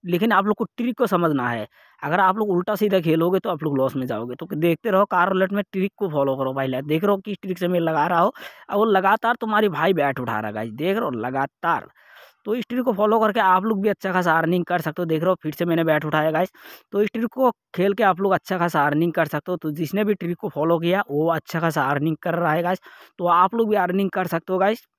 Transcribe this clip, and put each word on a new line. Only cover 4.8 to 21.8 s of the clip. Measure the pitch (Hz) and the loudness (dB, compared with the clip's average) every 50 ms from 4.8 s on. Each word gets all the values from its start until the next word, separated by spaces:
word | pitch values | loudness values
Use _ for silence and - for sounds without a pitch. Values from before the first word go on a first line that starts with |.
| _ 226 | _ 0
रहो | 190 190 208 | 2 2 2
कार | - - 180 185 - | 2 2 0 2 2
रोलेट | 190 185 190 185 196 | 2 0 0 0 -2
में | 202 196 | -4 -4
ट्रिक | _ - 190 185 202 _ | _ -4 -4 -4 -4 _
को | - 208 185 | -6 -6 -4
फॉलो | 151 147 139 139 135 | 0 0 0 0 0
करो | 131 135 131 131 | -2 -2 -4 -2
भाई। | 135 135 131 131 127 143 | -2 -4 -2 -4 -4 -2
देख | 147 151 160 175 | -2 -2 0 2
रहे | 202 | 0
हो | 202 196 | 0 0
किस | - 214 202 - - | -2 -8 -10 -10 -6
ट्रिक | 190 185 175 | -8 -6 -4
से | 185 175 | -2 0
मैं | 180 175 | 0 0
लगा | 165 165 160 156 147 | 0 0 0 0 0
रहा | 175 175 170 | 2 2 2
हूँ | 175 220 - - - - - - - - | 2 2 0 -4 -18 -20 -20 -20 -14 -6
और | - 202 214 226 | 0 0 2 4
लगातार | 202 190 185 190 208 220 - 226 240 | 4 4 4 4 2 2 2 -2 -2
तुम्हारी | - - 220 214 208 214 208 | -2 -4 -2 0 2 2 2
भाई | 165 139 156 180 190 | 0 0 0 2 2
बैट | 160 143 143 131 131 | 2 2 0 0 -2
उठा | 127 117 113 107 | -4 -4 -4 -4
रहा | 107 | -4
है | 107 107 | -4 -6
गाइस, | 107 110 117 107 | -6 -8 -8 -6
देख | 117 156 180 196 | -4 -2 -2 -2
रहे | 220 233 | -2 -2
हो | 165 127 | -4 -4
लगातार। | 117 110 123 131 135 135 139 _ _ - 170 165 120 - - _ _ _ _ - - - - _ _ _ | -4 -6 -4 -2 -2 -4 -4 _ _ -2 -2 -2 -2 -4 -10 _ _ _ _ -20 -20 -20 -20 _ _ _
तो | 208 214 | -4 -4
इस | 254 214 _ | -4 -4 _
ट्रिक | 240 247 247 | -4 -2 0
को | 254 220 | 0 0
फॉलो | 185 214 214 233 226 | 2 2 2 4 4
करके | 220 220 202 233 | 2 2 2 2
आप | 208 185 185 185 185 | 2 4 4 2 2
लोग | 226 220 196 196 | 0 -2 0 0
भी | 214 | -2
अच्छा | 202 _ - 190 180 | -2 _ -4 -2 -2
खासा | 185 180 175 156 165 | 0 2 4 2 2
अर्निंग | 165 160 180 180 170 | 2 2 0 0 0
कर | - 175 175 | 0 -2 -2
सकते | 160 165 151 - 180 | -2 -4 -4 -4 -2
हो। | |
देख | 165 160 156 160 | -2 0 0 2
रहे | 180 | 0
हो | 185 - - | 0 0 -2
फिर | 151 147 | -10 -6
से | - 175 | -4 -2
मैंने | 170 170 165 165 | 0 0 0 2
बैट | 160 156 151 160 | 2 2 0 0
उठाया | 151 147 156 151 160 | 0 0 0 0 0
गाइस। | 156 156 185 - _ - - - - - _ _ - | 0 0 -2 -2 _ -20 -20 -20 -20 -20 _ _ -2
तो | 202 208 | -2 -2
इस | 208 _ | 0 _
ट्रिक | 226 226 | -4 -4
को | 233 - 254 262 247 220 _ _ _ - | -4 -2 0 0 0 0 _ _ _ -4
खेल | - 180 202 202 | -2 0 0 0
के | 196 226 | 2 2
आप | 196 180 170 | 2 2 2
लोग | 196 196 190 | 2 2 2
अच्छा | 160 _ - 190 180 | 2 _ -2 -2 0
खासा | 170 170 - 160 143 | 0 0 2 2 2
अर्निंग | 147 147 151 165 175 156 | 2 2 2 2 2 2
कर | - 165 | 0 -2
सकते | 151 - 147 - - 180 | 0 -2 -6 -4 -4 -6
हो। | |
तो | 170 - 156 151 | -4 -4 -6 -4
जिसने | 147 160 147 - 196 214 | -4 -6 -4 -2 -2 0
भी | 202 208 | 0 -2
ट्रिक | - - 170 175 | -2 -2 -6 -6
को | - - 190 | -6 -8 -8
फॉलो | - 147 151 165 170 165 | -4 -2 0 2 2 2
किया | 165 170 180 196 208 - | 2 0 0 0 -2 -2
वो | 139 147 156 165 | -2 0 0 0
अच्छा | 165 156 _ - - 165 | 0 -2 _ -6 -4 0
खासा | 160 165 151 156 | 0 0 0 2